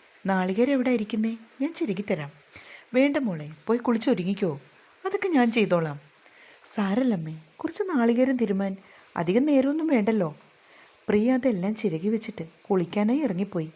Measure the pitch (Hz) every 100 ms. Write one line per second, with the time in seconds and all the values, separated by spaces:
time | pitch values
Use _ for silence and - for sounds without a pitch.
0 | _ _ 190 190 185 190 254 277 247 240
1 | 208 220 220 226 - - 285 330 269 185
2 | 208 180 143 - _ - - - - 247
3 | 277 294 247 165 151 156 - 233 247 226
4 | 277 220 180 196 185 139 - - - _
5 | 381 392 403 302 240 233 196 175 160 143
6 | - _ _ - - - - - 196 202
7 | 254 196 156 160 - - 320 - 381 302
8 | 233 240 262 262 220 196 196 190 - -
9 | - - 170 202 302 285 269 311 320 262
10 | 208 220 165 147 - _ _ - - _
11 | - 208 226 262 262 196 185 220 208 160
12 | 190 220 226 - 160 _ - 196 170 208
13 | 214 277 285 175 202 175 160